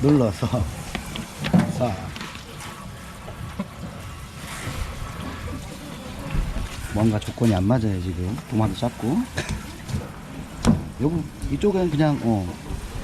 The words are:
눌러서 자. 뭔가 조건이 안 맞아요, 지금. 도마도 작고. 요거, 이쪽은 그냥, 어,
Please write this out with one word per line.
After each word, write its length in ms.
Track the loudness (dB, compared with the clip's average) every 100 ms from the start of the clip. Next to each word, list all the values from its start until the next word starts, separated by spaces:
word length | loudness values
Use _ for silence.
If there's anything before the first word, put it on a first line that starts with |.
눌러서 440 | 6 8 6 2 0 2 0 -4 -6 -8 -6 -8 -10 -6 4 4 4 2
자. 160 | 0 0 -6 -8 -10 -10 -12 -12 -12 -12 -12 -12 -12 -12 -12 -10 -10 -6 -8 -8 -10 -10 -10 -10 -12 -12 -10 -8 -6 -4 -4 -4 -8 -6 -8 -8 -8 -8 -8 -10 -10 -10 -10 -8 -2 0 0 -2 -4 -6 -4
뭔가 240 | 4 6 4
조건이 360 | 0 4 6
안 100 | 6
맞아요, 360 | 6 6 4 2
지금. 340 | 0 0 -2 -2 0
도마도 240 | 4 4
작고. 440 | 4 -2 0 0 2 0 -2 -4 -4 -6 -10 -4 -4 -4 -10 -12 -10 -10 0 4 4 2 0
요거, 220 | 2 2 -2 -6 -2
이쪽은 400 | 2 4 4 2
그냥, 280 | 4 4 4
어, 240 | 4 2 2 -6 -6 -6 -6 -8